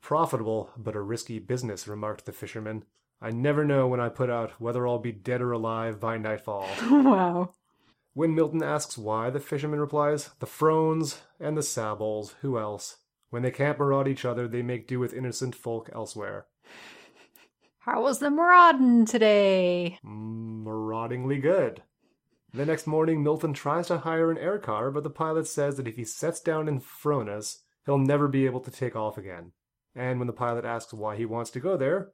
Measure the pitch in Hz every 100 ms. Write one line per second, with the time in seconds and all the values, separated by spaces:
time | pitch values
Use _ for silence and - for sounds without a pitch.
0 | - 156 160 123 110 110 95 - 107 104
1 | 101 117 - 110 92 127 123 98 - 104
2 | 107 104 - 101 107 113 107 110 - _
3 | _ _ 113 117 139 147 147 139 131 123
4 | 120 - 127 120 113 - 113 120 123 120
5 | 117 107 110 123 123 120 113 113 113 107
6 | 113 113 110 107 - 101 95 95 233 285
7 | 269 202 180 175 180 _ _ _ _ _
8 | _ - 165 160 156 160 147 151 - -
9 | 107 110 120 135 - 143 151 151 147 147
10 | 147 147 - - - - 156 160 160 160
11 | 156 - - - 147 156 143 - 110 104
12 | 107 107 104 - 139 120 107 101 - -
13 | _ _ _ 120 127 123 143 147 143 139
14 | 135 135 123 120 120 120 120 123 - 127
15 | 123 127 127 113 131 - - 113 - -
16 | 110 107 101 101 - _ - - - -
17 | - _ _ _ _ _ _ _ - 226
18 | 247 262 285 294 349 359 339 277 254 240
19 | 220 247 214 208 202 190 180 180 175 180
20 | 104 107 110 113 113 110 107 110 110 113
21 | 117 123 127 143 139 190 131 - - _
22 | _ _ _ _ _ 117 147 156 - 156
23 | 160 160 147 156 165 139 147 156 170 170
24 | 160 165 165 160 160 208 202 107 127 139
25 | 147 143 160 160 156 - 143 139 120 110
26 | 113 - 156 165 - 156 151 139 - -
27 | 147 143 104 104 107 - _ _ - 139
28 | 135 147 143 135 131 127 127 - 123 113
29 | 107 107 95 87 87 - _ _ _ -
30 | 127 127 123 110 120 117 117 117 - 110
31 | 107 104 113 113 117 131 151 185 131 185
32 | 190